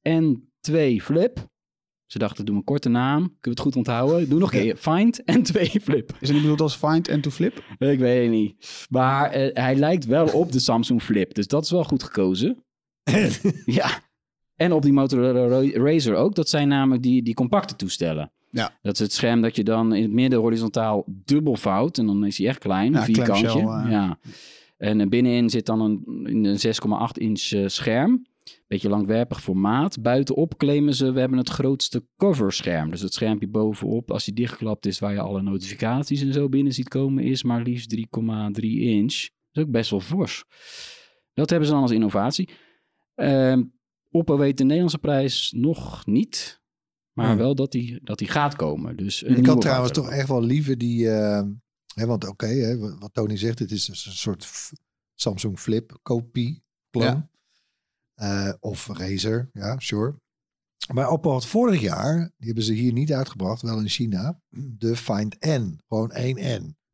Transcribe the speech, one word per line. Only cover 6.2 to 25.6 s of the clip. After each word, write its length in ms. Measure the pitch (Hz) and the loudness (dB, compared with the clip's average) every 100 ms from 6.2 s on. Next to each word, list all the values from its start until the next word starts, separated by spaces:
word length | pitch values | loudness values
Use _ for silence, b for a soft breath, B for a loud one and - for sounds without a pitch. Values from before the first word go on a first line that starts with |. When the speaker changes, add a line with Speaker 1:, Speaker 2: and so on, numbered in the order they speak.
Speaker 2:
het 100 | 135 | 0
niet 80 | 147 | 2
bedoeld 200 | 151 151 | 4 2
als 160 | 156 - | 0 0
Find 340 | 151 160 170 | 0 0 0
and 120 | 147 | -2
to 80 | 143 | -2
Flip? 340 | - 190 - - - | -2 -2 -4 -12 -2
Speaker 1:
Ik 200 | 135 135 | 0 2
weet 240 | 123 123 | 4 4
het 80 | 120 | 4
niet. 560 | 110 104 - - - - | 2 0 -4 -18 -18 -4
Maar, 420 | 127 131 135 147 | 0 2 2 0
eh, 320 | 135 135 127 | 0 0 0
hij 120 | 127 135 | 0 2
lijkt 280 | 147 180 117 | 2 2 2
wel 200 | 139 156 | 2 4
op 240 | 151 170 | 2 2
de 60 | 127 | 0
Samsung 440 | - 117 117 120 | 2 2 2 0
Flip. 320 | - 104 90 | 2 0 0
Dus 120 | 104 101 | -2 -2
dat 180 | 147 | -2
is 60 | 156 | 0
wel 140 | - | 0
goed 180 | - 135 | 0 -2
gekozen. 600 | - - 92 95 156 247 _ _ _ _ | -2 0 0 2 0 -2 _ _ _ _
Speaker 2:
<laughs> 600 | - 185 202 - 196 - | 0 2 2 0 -2 -2
Speaker 1:
Ja. 380 | - 123 - - - _ _ _ _ | 0 0 0 -4 -10 _ _ _ _
En 180 | - 175 | -2 2
op 100 | 156 | 4
die 100 | 143 | 6
Motorola 540 | 139 135 131 127 123 120 | 4 4 2 2 4 4
Ra-, 360 | 131 139 113 | 4 2 2
Razr 300 | 139 160 123 | 2 4 2
ook. 200 | 92 180 | 2 2
Dat 140 | 185 156 | 2 0
zijn 200 | 151 143 | 2 2
namelijk 340 | 139 135 123 | 4 4 2
die, 200 | 123 127 | 4 2
die 120 | 117 | 2
compacte 420 | 113 123 202 - - | 0 0 0 -2 -6
toestellen. 560 | 92 - 82 78 73 _ _ | -6 -2 -2 -2 -8 _ _
Speaker 2:
Ja. 280 | - 110 - | -6 -6 -4
Speaker 1:
Dat 100 | 104 | -6
is 40 | - | -2
het 140 | 104 | -2
scherm 280 | - 120 117 | 0 2 2
dat 160 | 113 - | 2 0
je 80 | |
dan 300 | 104 113 113 | 0 2 2
in 80 | 104 | 2
het 100 | 113 | 2
midden 260 | 113 127 120 | 2 2 2
horizontaal 680 | 113 113 113 120 110 104 - | 2 0 -2 -2 0 -2 -4
dubbel 480 | 95 - 147 151 110 | -8 0 2 2 0
vouwt. 420 | 104 98 151 127 | 0 0 0 0
En 80 | 107 | 0
dan 180 | 101 101 | 2 0
is 120 | - | 0
hij 80 | 104 | -2
echt 120 | 131 | -2
klein, 340 | 107 95 113 | -2 0 2
Speaker 2:
Ja, 60 | 151 | 2
Speaker 1:
een 60 | |
vierkantje. 420 | 110 110 113 101 113 | 4 2 2 2 2
Speaker 2:
clamshell, 380 | 113 110 110 | 2 0 0
eh. 60 | 117 | 0
Speaker 1:
Ja. 280 | 107 95 - B B B B B - | 0 0 -4 B B B B B -6
En, 240 | 104 107 | 0 2
eh, 80 | 101 | 2
binnenin 420 | 117 123 120 117 | 4 4 4 2
zit 160 | 117 | 0